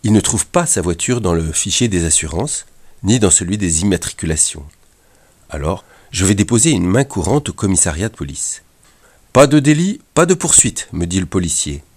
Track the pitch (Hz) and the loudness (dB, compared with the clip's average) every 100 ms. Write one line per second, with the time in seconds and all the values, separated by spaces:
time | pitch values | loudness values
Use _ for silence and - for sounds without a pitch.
0 | 107 107 - 107 - 175 170 - 87 82 | 4 2 4 -2 -2 -2 0 -2 -2 -4
1 | - 123 95 85 80 82 101 - 120 92 | -4 -2 0 0 -2 -4 -4 -2 0 0
2 | 82 - 78 80 135 - - - - - | 0 0 -2 -6 -6 -8 -12 -20 -20 -8
3 | 95 117 104 - 87 104 95 80 101 90 | 0 2 4 2 0 -2 -2 0 0 0
4 | - - 82 78 - 76 73 _ _ _ | -4 -8 -6 -2 -2 -4 -18 _ _ _
5 | _ _ _ _ _ 76 76 98 - - | _ _ _ _ _ -6 -6 -6 -10 -20
6 | _ 98 92 101 98 117 170 120 87 104 | _ -2 0 2 2 2 2 2 2 0
7 | 135 - 82 139 143 90 104 92 90 78 | 0 -2 0 -2 -2 -4 0 0 0 -2
8 | 110 - 73 67 - - _ _ _ _ | -6 -6 -12 -8 -10 -10 _ _ _ _
9 | _ _ _ 123 143 147 143 151 180 208 | _ _ _ 6 6 6 4 2 0 -4
10 | _ - 175 185 226 - 120 - - 82 | _ 0 2 2 2 2 2 -6 -10 -6
11 | 87 92 87 95 87 - - 71 - | -2 -2 -2 -2 -2 -4 -6 -8 -14